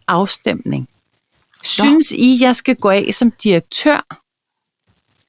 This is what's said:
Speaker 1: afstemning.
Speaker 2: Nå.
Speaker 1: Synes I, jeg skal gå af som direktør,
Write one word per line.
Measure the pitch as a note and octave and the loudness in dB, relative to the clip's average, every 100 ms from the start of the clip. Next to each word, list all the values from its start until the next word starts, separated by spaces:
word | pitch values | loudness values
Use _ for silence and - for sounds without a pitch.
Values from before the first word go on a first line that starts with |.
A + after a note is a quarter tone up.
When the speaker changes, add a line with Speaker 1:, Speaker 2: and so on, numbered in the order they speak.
| - | -2
Speaker 1:
afstemning. | F3 G3 - - - - C#3+ C3 | -2 -2 -6 -6 -8 -6 -8 -10
Speaker 2:
Nå. | _ _ _ _ _ _ _ | _ _ _ _ _ _ _
Speaker 1:
Synes | - - C#4 D#4 D4 | -4 0 4 4 2
I, | - B3+ B3+ | 2 2 4
jeg | B3+ A#3+ | 2 0
skal | - B3 | -2 -2
gå | G#3 | 0
af | G3 - | 0 0
som | G3 A#3+ | 0 -2
direktør, | - A3 E3+ - - D4+ D4 - - _ _ _ _ _ _ _ _ _ _ | 0 0 0 -2 -2 0 -2 -4 -16 _ _ _ _ _ _ _ _ _ _